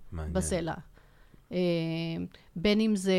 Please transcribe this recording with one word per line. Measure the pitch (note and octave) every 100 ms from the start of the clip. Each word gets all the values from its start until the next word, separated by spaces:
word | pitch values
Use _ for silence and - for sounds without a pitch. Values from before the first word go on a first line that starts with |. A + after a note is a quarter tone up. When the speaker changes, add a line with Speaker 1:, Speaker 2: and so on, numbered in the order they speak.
| -
Speaker 1:
מעניין. | E2+ D#2
Speaker 2:
בסלע. | F3 F#3+ F3+ D#3+ D#3+ - - - - - - _
אה, | F3+ F3+ E3+ E3 D#3+ E3 E3 F3 - - -
בין | G3+ G#3
אם | A3 G#3
זה | F#3